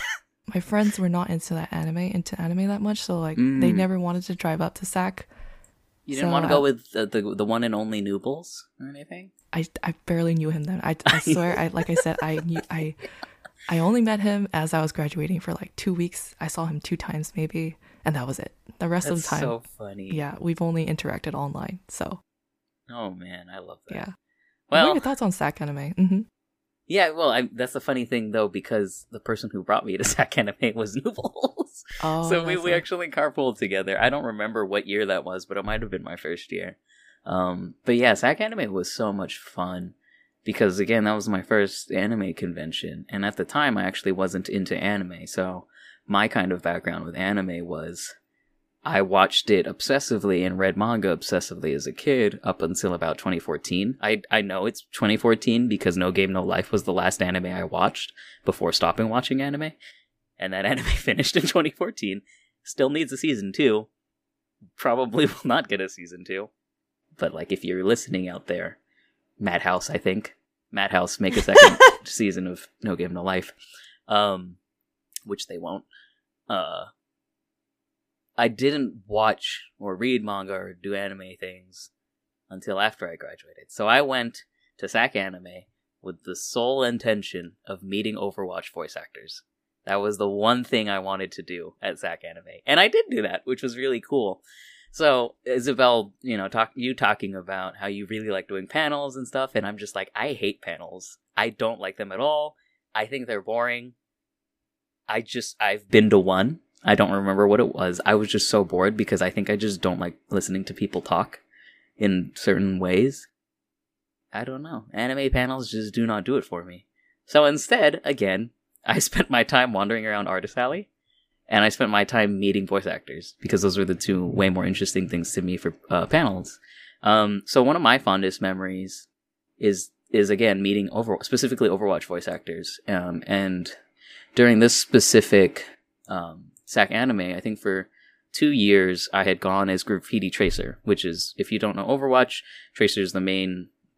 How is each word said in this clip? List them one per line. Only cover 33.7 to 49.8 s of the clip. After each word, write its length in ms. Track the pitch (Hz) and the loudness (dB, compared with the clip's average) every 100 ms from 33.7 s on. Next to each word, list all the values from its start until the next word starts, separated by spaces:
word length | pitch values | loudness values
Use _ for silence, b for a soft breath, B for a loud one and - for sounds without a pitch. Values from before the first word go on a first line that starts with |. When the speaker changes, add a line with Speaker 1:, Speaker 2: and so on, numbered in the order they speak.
| 95 95 98 | -2 0 2
Speaker 1:
I 80 | 120 | 2
don't 160 | 143 131 | 2 -4
remember 400 | 107 107 110 95 | -6 -4 -2 0
what 220 | 101 98 | 0 0
year 180 | 101 101 | 0 0
that 180 | 92 | 0
was, 220 | 73 92 - | -4 -8 -8
but 120 | 98 | -6
it 60 | 101 | -4
might 160 | 107 | -4
have 100 | 110 | -4
been 120 | 95 | -6
my 120 | - 87 | -8 -10
first 340 | 78 87 - | -8 -10 -8
year. 260 | 92 92 - _ b b b - | -10 -10 -14 _ b b b -4
Um, 500 | 92 90 90 92 - - | -2 -2 -4 -8 -6 0
but 100 | 120 | 4
yeah, 180 | 123 101 | 6 4
sac 260 | 123 156 | 2 0
Anime 320 | 220 220 113 | -2 -4 -6
was 180 | 95 - | -4 -6
so 200 | - 107 | -4 -4
much 240 | 98 90 - | -4 -8 -12
fun 560 | - - 90 90 90 - b b b b | -12 -8 -6 -8 -12 -16 b b b b
because, 360 | - 104 104 92 | -6 2 2 2
again, 260 | 95 113 107 | 2 2 2
that 80 | |
was 160 | 107 104 | 0 -2
my 120 | 95 | -4
first 480 | 85 110 98 - - | 2 2 2 -2 -6
anime 420 | 92 104 113 95 | -2 0 -2 -4
convention. 720 | 82 90 82 80 - 85 80 - | -6 -8 -6 -8 -8 -10 -12 -8
And 140 | 101 | -4
at 140 | 101 - | -2 -2
the 80 | - | -4
time, 320 | 147 147 101 | 0 0 0
I 60 | |
actually 280 | 92 - 98 | -2 -2 -2
wasn't 380 | 92 95 92 - | 0 -2 -4 -4
into 260 | 101 92 92 | -4 -2 -2
anime. 480 | 98 104 90 85 82 | -2 -4 -6 -12 -10
So 400 | - 92 90 - B B B B | -6 -6 -6 -14 B B B B
my 220 | 101 110 | 0 2
kind 240 | 110 92 | 0 -2
of 100 | 90 | -2
background 440 | 87 85 87 85 82 | -2 -4 -4 -6 -8
with 100 | 85 | -4
anime 500 | 95 101 92 85 87 | -2 -2 -2 -6 -8
was 480 | 78 82 87 - - _ _ _ _ _ _ | -8 -10 -12 -14 -16 _ _ _ _ _ _
I 180 | 156 120 | -2 0
watched 480 | 95 95 98 - - | 4 6 6 4 2
it 160 | 95 - | 4 2
obsessively 800 | - | -2